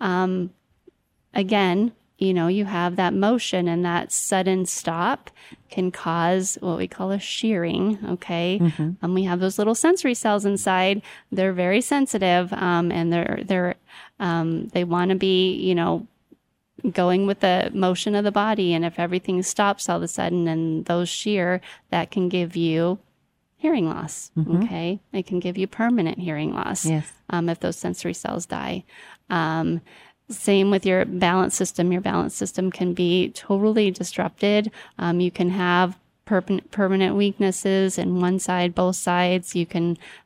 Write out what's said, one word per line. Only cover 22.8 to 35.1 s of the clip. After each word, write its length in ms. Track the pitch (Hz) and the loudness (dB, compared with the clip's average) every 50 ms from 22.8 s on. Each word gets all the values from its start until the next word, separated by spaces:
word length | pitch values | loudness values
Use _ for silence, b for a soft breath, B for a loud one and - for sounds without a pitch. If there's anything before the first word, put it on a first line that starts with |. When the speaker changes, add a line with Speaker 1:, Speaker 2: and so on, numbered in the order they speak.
| 170 175 190 196 _ _ _ _ _ _ _ _ _ _ _ | 2 0 0 -4 _ _ _ _ _ _ _ _ _ _ _
Speaker 1:
hearing 300 | - - 311 320 233 165 | -4 0 0 2 2 0
loss. 440 | 160 - - 160 160 - - - - - | -2 -4 -6 -10 -10 -12 -14 -14 -6 -2
Speaker 2:
Mm-hmm. 260 | 165 156 - 170 175 220 | -2 0 2 2 0 0
Speaker 1:
Okay. 360 | 233 180 165 170 175 196 202 _ - - | 0 -2 -4 -4 -4 -4 -6 _ -6 -6
It 120 | 196 180 | -6 -4
can 120 | - 185 180 | -2 -4 -4
give 180 | 175 180 180 | -4 -4 -4
you 100 | 196 190 | -4 -4
permanent 520 | 202 - - 226 240 247 226 170 160 - - | -6 -2 -2 0 2 2 2 2 0 -2 -4
hearing 340 | 180 170 156 147 156 151 - | -6 -4 -4 -4 -4 -4 -4
loss. 320 | - - - 185 - - | -4 -6 -4 -4 -2 0
Speaker 2:
Yes. 260 | 160 160 151 151 - - _ _ - | 0 0 0 -2 -6 -14 _ _ -4
Speaker 1:
Um, 180 | 185 170 170 170 | -4 -2 -2 -2
if 100 | 165 - | -2 -2
those 180 | - 175 170 | -4 -4 -4
sensory 360 | - - 180 180 - - 175 175 | -4 -6 -6 -6 -4 -6 -8 -8
cells 320 | - - - - 175 185 | -6 -6 -6 -6 -6 -6
die. 380 | - - - - - 185 185 - B B B B B B B _ - | -6 -8 -6 -6 -6 -8 -8 -10 B B B B B B B _ -4
Um, 520 | 180 170 160 160 160 165 160 165 165 165 b b b b b b b b _ - | -2 -2 0 0 0 -2 -2 -2 -2 -4 b b b b b b b b _ -16
same 400 | 214 - - 214 196 196 190 202 | -12 -4 0 2 4 4 4 4
with 140 | 202 190 - | 2 2 2
your 180 | 190 185 190 - | 2 2 2 2
balance 500 | - 180 180 190 170 180 185 175 - - | 0 0 0 2 4 4 4 2 0 0
system. 360 | - 190 - - - 170 180 | -2 -4 -2 0 0 2 2
Your 100 | 180 180 | 2 0
balance 320 | 196 - - 175 175 - - | 0 0 0 0 -2 -2 -4
system 360 | - 202 185 - - 190 185 | -6 -8 -6 -4 -2 -2 -2
can 220 | - - 180 180 175 | -2 -2 -2 -2 0
be 380 | 180 180 175 175 185 180 - | 0 2 2 4 2 2 0
totally 580 | - - - - 202 196 208 214 214 220 208 190 | -4 -10 -4 -2 0 2 2 2 4 4 2 2
disrupted. 800 | 185 - 175 - - - 175 165 - - 208 208 208 214 214 214 B B B B B - | 0 -2 -8 -8 -4 -4 -4 -4 -2 0 0 2 2 2 0 -2 B B B B B -4
Um, 200 | 170 175 | -2 0